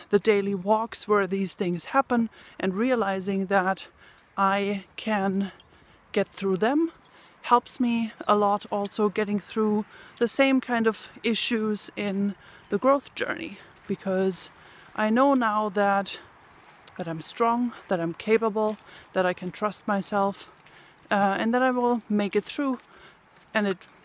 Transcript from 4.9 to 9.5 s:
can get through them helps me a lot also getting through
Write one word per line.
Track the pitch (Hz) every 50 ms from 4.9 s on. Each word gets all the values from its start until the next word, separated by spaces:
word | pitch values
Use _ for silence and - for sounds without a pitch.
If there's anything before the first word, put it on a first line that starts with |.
| _
can | - - 220 214 202 190 196 185 196 196 185 - - - _ - - - - - _ _ _
get | - 208 190 -
through | - - 196 190 190 175
them | 214 233 285 311 330 330 - - - - - - - - - _ -
helps | - 247 247 - - - -
me | 254 240 233 233 226 220 - - - -
a | 208
lot | 208 208 202 202 202 - -
also | - 202 202 196 - - 214 208
getting | 180 - 214 202 208 202
through | - -